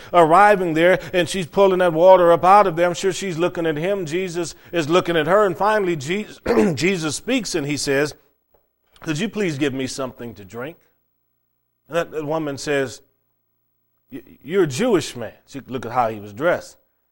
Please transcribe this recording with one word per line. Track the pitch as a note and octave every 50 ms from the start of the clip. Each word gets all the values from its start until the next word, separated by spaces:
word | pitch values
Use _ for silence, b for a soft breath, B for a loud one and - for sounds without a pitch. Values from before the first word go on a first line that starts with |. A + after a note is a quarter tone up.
| B B
arriving | F3 F3 E3 D3+ - F#3+ G#3 G#3 G#3 F#3 F#3 E3+ D#3
there | D#3 E3+ F3+ F#3 F3 B B B
and | F3+ E3+ -
she's | - G3 E3+
pulling | - - G3 G3+ G3 F#3 F3+
that | F#3 F3 D#3+
water | D#3 F3 F#3+ F#3+ F3+ F3 E3+
up | E3+ D#3+ E3+
out | F3+ G3 G#3 G3+
of | F#3+ E3
there, | E3 F3
I'm | F3+ E3+
sure | - - F#3+ F3
she's | - F#3+ F#3+ E3
looking | D#3 F3 F3 - F3+ E3
at | D#3+ D3+
him. | D3 E3 F#3+ G3+ G3 F3+
Jesus | C#3 D#3 F3+ F#3+ F#3 D#3+ F3 E3+ - - B B B B
is | E3+ D3+ C#3
looking | F3 F#3 - F3 E3+
at | D#3+ D3
her. | D#3 F#3 G#3+ G#3+
And | F#3+ D#3+
finally, | - F#3+ G#3+ G#3+ G#3+ F#3+ F3+ F3
Je-, | D3+ B2 D3 F#3 G#3 G#3+ - - - -
<clears throat> | - A#3 - G#3+ G3 D3+
Jesus | C3 D3+ F#3+ G3 E3+ D#3+ D3+ -
speaks | - - G#3+ C4 C4 F#3+ - -
and | E3+ C#3
he | C#3+ D3
says, | C3 - C#3+ C3+ C#3 D3+ C#3+ - _ _ _ _ _ _ _ _ _ _ _ _ _ _ _ _ -
"Could | - E3 D3+ D3
you | G#3+ G3+
please | - G#3+ G3+ E3+ D3+
give | C3 D3 C#3 B2+
me | C3+ C3
something | B2+ - - C3 B2 - - A#2+ A#2 G#2
to | G#2 G2+
drink?" | F#2 G#2+ A#2 B2+ D3+ F3 _ _ _ _ _ _ _ _ _ _ _ _ _ _ _ _ _ _ _ _ _ _
And | - D3
that, | E3+ E3 -
that | C#3 D#3 D3+
woman | C#3+ D#3+ D#3+ D#3 C#3+ C#3
says, | B2+ - D3+ C#3+ C#3 C3+ B2 - - _ _ _ _ _ _ _ _ _ _ _ _ _ _ _ _ _ _ _ _ _ _
"Y-, | C3 C3+ - - - _ -
you're | C#3+ F3+ G3+ F3
a |
Jewish | C#3+ B2 C#3 A#3 C4 G#3 - - - -
man." | A#2+ A2+ F#2+ - _ _
She, | - - C3+
look | - - B2+ B2+ A#2
at | A2 A#2+
how | B2+ A#2+ A2+
he | A2+ G#2
was | G2+ G#2 G2+
dressed. | G#2+ D3+ F3 D3+ A2 - - - _ _ _ _ _ _ _